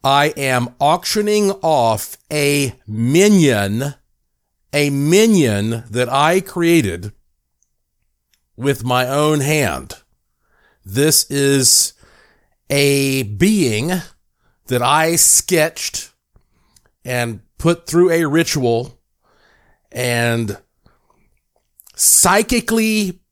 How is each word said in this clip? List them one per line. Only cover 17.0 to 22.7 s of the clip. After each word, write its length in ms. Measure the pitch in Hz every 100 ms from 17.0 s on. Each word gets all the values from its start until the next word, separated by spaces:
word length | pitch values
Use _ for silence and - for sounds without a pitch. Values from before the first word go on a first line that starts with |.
| 123
and 340 | 123 117 104 _ _
put 300 | 165 170 -
through 240 | 165 175
a 140 | 165 160
ritual 720 | 156 160 151 120 117 123 - _ _ _ _ _ _ _ _ _
and 680 | - 123 120 117 117 113 98 _ _ _ _ _ _ _ _ _ _ _ _ - -
psychically 1200 | - - 175 196 226 240 233